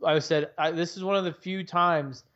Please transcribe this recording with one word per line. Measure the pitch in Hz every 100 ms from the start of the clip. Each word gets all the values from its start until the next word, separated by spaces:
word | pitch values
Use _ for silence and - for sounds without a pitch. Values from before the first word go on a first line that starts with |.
| 165
I | 151
said, | 147 156 151 -
I, | 160
"This | 165 170 -
is | 185
one | 196
of |
the | 180
few | - 185 190
times | 185 175 175 160 139 127 -